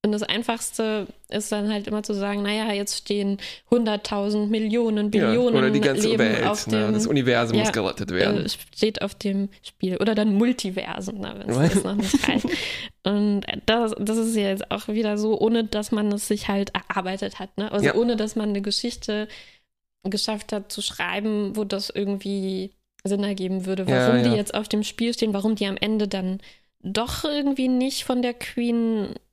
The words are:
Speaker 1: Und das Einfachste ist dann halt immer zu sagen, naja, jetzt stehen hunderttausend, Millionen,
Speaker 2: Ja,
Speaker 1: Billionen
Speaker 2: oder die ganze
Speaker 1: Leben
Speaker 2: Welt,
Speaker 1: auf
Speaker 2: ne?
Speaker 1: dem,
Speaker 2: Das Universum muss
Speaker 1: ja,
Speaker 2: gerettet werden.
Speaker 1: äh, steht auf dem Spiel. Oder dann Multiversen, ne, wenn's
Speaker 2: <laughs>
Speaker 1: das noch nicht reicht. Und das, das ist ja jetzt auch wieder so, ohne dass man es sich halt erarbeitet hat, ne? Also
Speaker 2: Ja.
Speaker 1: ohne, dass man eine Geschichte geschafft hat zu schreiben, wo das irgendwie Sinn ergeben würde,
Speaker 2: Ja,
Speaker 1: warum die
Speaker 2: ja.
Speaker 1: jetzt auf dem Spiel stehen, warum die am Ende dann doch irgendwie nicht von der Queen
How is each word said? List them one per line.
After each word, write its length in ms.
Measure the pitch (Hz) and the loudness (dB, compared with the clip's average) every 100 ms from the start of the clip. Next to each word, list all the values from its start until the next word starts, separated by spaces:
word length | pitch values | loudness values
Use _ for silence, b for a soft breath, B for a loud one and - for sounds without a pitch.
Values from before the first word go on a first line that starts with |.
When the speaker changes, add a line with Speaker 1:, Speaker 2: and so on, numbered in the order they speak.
Speaker 1:
Und 100 | 208 | 0
das 100 | 208 | 0
Einfachste 840 | 208 190 240 226 - - 220 214 - - - | -2 -2 -2 -4 -4 -4 -2 -2 -4 -12 -8
ist 240 | 208 208 | -6 -2
dann 180 | 208 208 | -2 0
halt 160 | 208 202 | -2 -2
immer 160 | 208 | -6
zu 120 | 208 | -2
sagen, 260 | 208 202 202 | -4 -2 -2
naja, 300 | 202 214 220 | -2 -2 -2
jetzt 240 | 202 202 - | -2 -4 -6
stehen 400 | - 202 196 196 B B _ | -2 -2 0 -2 B B _
hunderttausend, 800 | 240 220 208 - 208 202 208 208 | 2 4 0 -2 -2 0 0 2
Millionen, 640 | 220 220 226 226 214 208 | 0 2 2 2 2 2
Speaker 2:
Ja, 140 | 202 - | 4 4
Speaker 1:
Billionen 320 | 226 247 226 | 4 4 4
Speaker 2:
oder 100 | - | 4
die 100 | - | 4
ganze 260 | 139 135 214 | 4 4 2
Speaker 1:
Leben 120 | 226 | 4
Speaker 2:
Welt, 260 | - 214 - | 4 4 0
Speaker 1:
auf 200 | 208 - | 0 0
Speaker 2:
ne? 180 | 214 214 | 0 2
Speaker 1:
dem, 80 | |
Speaker 2:
Das 120 | 214 220 | 2 2
Universum 520 | 147 127 117 117 117 | 2 4 4 4 4
muss 80 | 214 | 2
Speaker 1:
ja, 60 | |
Speaker 2:
gerettet 380 | 117 95 - 104 | 2 -2 -2 -2
werden. 360 | 90 202 208 - | 2 2 2 -2
Speaker 1:
äh, 20 | |
steht 540 | - - - 214 214 | -6 -10 0 0 0
auf 120 | 202 | -8
dem 360 | - 202 196 196 B | -4 -4 -2 -4 B
Spiel. 360 | - _ 185 180 | -20 _ -4 0
Oder 160 | 208 | 0
dann 200 | 214 214 | 2 2
Multiversen, 840 | 202 240 247 196 190 - - 190 208 | 4 2 0 -4 -6 -8 -8 -8 -8
ne, 140 | - 101 | -10 -10
wenn's 300 | - 120 160 | -2 4 4
Speaker 2:
<laughs> 0 | |
Speaker 1:
das 100 | 190 | 4
noch 100 | 180 202 | 0 -2
nicht 300 | 196 285 - | 0 4 4
reicht. 200 | - - 349 B B B _ | 4 0 -4 B B B _
Und 380 | - 202 208 202 - 208 - | 0 2 2 0 -2 -4 0
das, 260 | 226 226 - | 2 2 -2
das 180 | 202 226 | -2 0
ist 180 | 226 226 | 2 2
ja 120 | 202 | 0
jetzt 220 | 196 - | -2 -4
auch 180 | 208 - | -6 -2
wieder 300 | 214 214 208 | -2 0 0
so, 200 | 214 220 | 0 2
ohne 260 | 226 233 | 2 2
dass 280 | 214 214 214 | 0 -2 -2
man 180 | 214 208 | 0 0
es 140 | 202 - | 0 -2
sich 220 | 208 - | -2 0
halt 240 | 196 196 | 0 -2
erarbeitet 640 | - - - 185 190 196 - | -8 -6 -4 -4 -4 -6 -8
hat, 200 | 185 - | -10 -6
ne? 120 | 214 | -2
Also 140 | 208 | 0
Speaker 2:
Ja. 100 | 226 | 2
Speaker 1:
ohne, 220 | - 240 226 | 2 2 0
dass 200 | 214 214 | -2 -2
man 120 | 214 | -2
eine 140 | 202 | -2
Geschichte 680 | 196 202 240 - - 214 214 B B B B _ _ _ | -2 -4 -4 -6 -6 -4 -6 B B B B _ _ _
geschafft 500 | 196 202 - 214 - | -6 -4 -2 -4 -4
hat 180 | 208 202 | -6 -6
zu 80 | - | -8
schreiben, 760 | - - 180 185 214 208 202 208 | -8 -4 -4 -2 -2 -2 -2 -4
wo 80 | |
das 260 | 208 196 - | -4 -4 -4
irgendwie 800 | - 202 196 196 196 190 185 196 _ _ _ | -4 -2 -2 -4 -4 -2 -4 -6 _ _ _
Sinn 180 | 202 202 | -2 0
ergeben 440 | 202 196 185 190 185 | 0 -2 -2 -2 -2
würde, 180 | 190 185 | -2 0
Speaker 2:
Ja, 220 | 127 127 | 2 4
Speaker 1:
warum 140 | 123 | 4
die 80 | 240 | 4
Speaker 2:
ja. 60 | 214 | 2
Speaker 1:
jetzt 180 | 202 | 0
auf 120 | - 214 | -4 0
dem 140 | 214 | 0
Spiel 300 | 208 - 233 | 0 -2 -2
stehen, 220 | 240 220 | 0 0
warum 220 | 196 202 214 | 0 0 0
die 100 | 202 | -2
am 100 | 190 | 0
Ende 320 | 208 220 208 | 0 0 0
dann 320 | 196 185 190 B B B _ | -2 -4 -6 B B B _
doch 420 | - 208 240 - | -4 -2 -2 -2
irgendwie 440 | 311 294 277 269 254 | -2 0 0 2 2
nicht 360 | 254 262 277 | 2 0 -2
von 180 | - 247 | -2 0
der 100 | 247 | 0
Queen 800 | 240 - - 240 233 226 220 196 - _ | -2 -8 -4 0 2 2 0 -2 -8 _